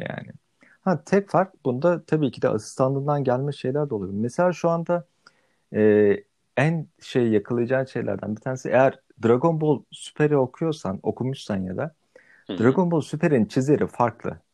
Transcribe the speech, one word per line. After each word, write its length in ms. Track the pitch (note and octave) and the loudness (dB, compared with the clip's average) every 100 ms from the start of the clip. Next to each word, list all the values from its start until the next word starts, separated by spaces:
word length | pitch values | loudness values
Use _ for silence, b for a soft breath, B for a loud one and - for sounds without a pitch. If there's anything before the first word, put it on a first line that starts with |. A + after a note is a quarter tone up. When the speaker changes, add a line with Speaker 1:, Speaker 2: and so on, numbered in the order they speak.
| - | -8
Speaker 1:
yani. 220 | - - - _ _ b b | -10 -14 -20 _ _ b b
Ha, 220 | - E3+ - | -2 -2 0
tek 240 | G3 G3+ | 0 2
fark 360 | D#3+ F#3+ _ C3+ | 0 0 _ -4
bunda 380 | B2+ E3 E3+ - | 0 0 0 -2
tabii 260 | D#3 C#3 | -2 0
ki 100 | - | -2
de 80 | B2+ | -2
asistanlığından 760 | G#2 - - C3 C#3 C#3 D3 | -2 -6 -2 0 0 -2 -2
gelme 280 | C3 B2 C#3+ | 0 0 -2
şeyler 380 | - C3 C#3 D3 | -6 -4 -4 -4
de 40 | A2 | -4
oluyor. 180 | F#2+ | -6
Mesela 400 | G2+ A#2 - F3+ | -4 -6 0 -2
şu 160 | E3+ E3+ | 0 -2
anda, 380 | E3+ E3 F3 E3 _ b b b b b G#2+ | -2 -2 -4 -4 _ b b b b b 2
e, 420 | G#2+ G#2 G#2 G2 - _ _ - | 4 6 4 2 -4 _ _ 0
en 300 | D3 E3 D3 _ | 0 0 -6 _
şey 280 | - C3+ A#2+ | -6 0 2
yakalayacağın 560 | G#2+ G2+ A#2+ A#2+ C3 C3 | 2 0 -2 0 -2 -2
şeylerden 500 | B2 A2+ G2 G2+ G#2+ | -4 -4 -4 -6 -8
bir 60 | |
tanesi 280 | - C3 - | -6 -8 0
eğer 300 | A#2+ C3+ - _ _ | 4 4 2 _ _
Dragon 380 | A2+ B2 E3+ E3 | 2 4 4 0
Ball 220 | D#3 C3 - | 0 0 -2
Super'i 460 | - - - D3+ D3 | -20 -20 -2 2 2
okuyorsan, 600 | B2+ - E3 D3+ F#2+ F#2+ | 0 -2 -4 -4 -6 -6
okumuşsan 540 | G#2 - B2 C#3 - G2 | -4 -4 -4 -6 -6 -4
ya 200 | F#2 F#2+ | -4 -6
da 180 | D3 - _ b b b b | -8 -10 _ b b b b
Speaker 2:
Hı 60 | |
hı. 280 | F#2+ A2+ C3+ | 0 2 4
Speaker 1:
Dragon 100 | F3 | 2
Ball 100 | E3+ | 0
Super'in 440 | - D3+ F3 C#3 G#2+ | -4 -2 2 2 2
çizeri 420 | - C3 C#3 F2+ | 0 2 2 0
farklı. 520 | - A#2+ - - - _ | 0 -2 -2 -10 -12 _